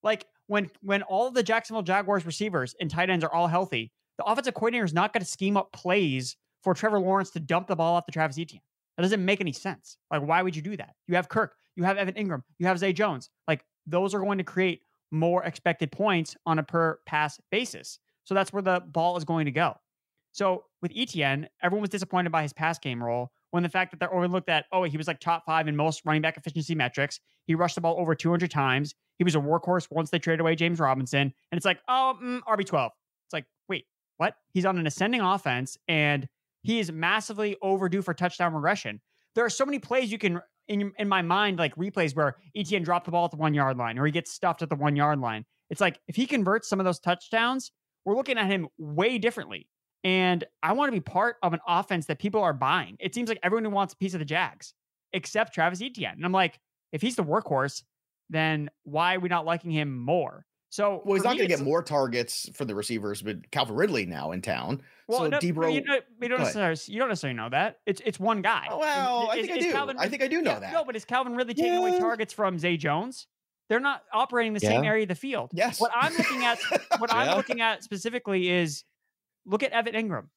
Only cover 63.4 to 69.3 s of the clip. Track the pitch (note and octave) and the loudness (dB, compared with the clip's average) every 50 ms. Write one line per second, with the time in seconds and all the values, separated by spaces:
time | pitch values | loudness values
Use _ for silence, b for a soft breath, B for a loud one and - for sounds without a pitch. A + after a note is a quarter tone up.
63.4 | - _ - D3 C3 A2+ G#2+ B2+ F#3 G#3+ D#3+ A#2 F#2+ F2 E2+ C#2+ C#2 D#2 F2 F#2 | -12 _ -2 -2 -2 -2 0 0 0 2 2 0 -2 -2 -4 -6 -6 -4 -6 -4
64.4 | - A2 E2 B1 B1 F2 C3 C3+ B B B B B B A3+ B3+ G#3 D3+ C#4 D4 | -2 -4 -4 -2 -2 -4 -6 -6 B B B B B B -2 0 2 2 0 2
65.4 | - - E3 D#3 - D#4+ D#4 D4 C#4 C#4+ C#4 B3+ - _ A#3 A3 A#3+ A#3+ B3 B3+ | 0 0 0 2 2 2 2 0 0 0 -2 -2 -2 _ -12 -8 -4 -2 0 0
66.4 | A3+ A3 - G#3 G3 E3+ D#3+ D3+ - - G3+ A3 C4 B3 G#3 D#3+ - C#3 B2 A#2 | 0 0 0 0 0 0 0 -2 -6 -8 -4 -2 0 0 0 -2 -2 -4 -4 -4
67.4 | A2 A#2+ B2+ D3 F#3 A3 - _ _ G#3 F#3+ - - A3+ - - F#3+ A3+ A3+ G3+ | -4 0 0 0 0 0 -4 _ _ -4 -4 -2 -2 -6 -4 -2 0 0 0 2
68.4 | F3+ G#3 A3+ E3+ C#2+ - - - D#4 D4+ C#4+ C#4 C4+ B3+ B3 A#3+ A#3 A3 | 2 0 0 0 -2 -6 -4 -2 -2 0 0 0 0 0 0 0 0 0